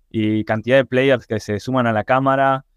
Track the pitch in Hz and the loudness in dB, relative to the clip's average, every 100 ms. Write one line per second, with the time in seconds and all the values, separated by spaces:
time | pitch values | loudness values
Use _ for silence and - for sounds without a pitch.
0 | _ 110 107 107 107 110 117 135 120 127 | _ -4 -2 0 -2 -4 2 2 2 2
1 | 139 127 - 110 - 104 - 131 117 107 | 2 0 -2 -6 -4 -6 -2 0 0 0
2 | 101 131 135 135 135 135 - | 0 0 2 2 2 0 -6